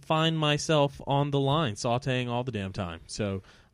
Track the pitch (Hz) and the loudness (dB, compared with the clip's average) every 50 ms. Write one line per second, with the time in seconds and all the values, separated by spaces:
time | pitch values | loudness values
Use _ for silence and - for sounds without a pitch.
0 | - - 160 156 160 165 165 160 156 147 147 147 - - 160 151 143 143 - - | -2 0 0 2 2 2 0 2 2 2 2 0 2 2 4 4 4 2 0 -4
1 | - - 139 139 143 143 143 143 139 135 139 160 165 123 101 - - 123 117 123 | -4 0 0 2 2 2 2 0 2 2 2 2 2 0 -2 -2 -2 0 0 0
2 | - 139 127 127 123 120 120 120 123 131 113 104 98 95 98 110 98 87 82 80 | 0 0 -2 -2 -2 -2 -2 -4 -4 -4 -4 -4 -4 -6 -4 -4 -6 -6 -6 -10
3 | - - - - 110 101 98 95 - - - - - _ | -12 -12 -6 -4 -2 -2 -2 -4 -6 -10 -20 -20 -20 _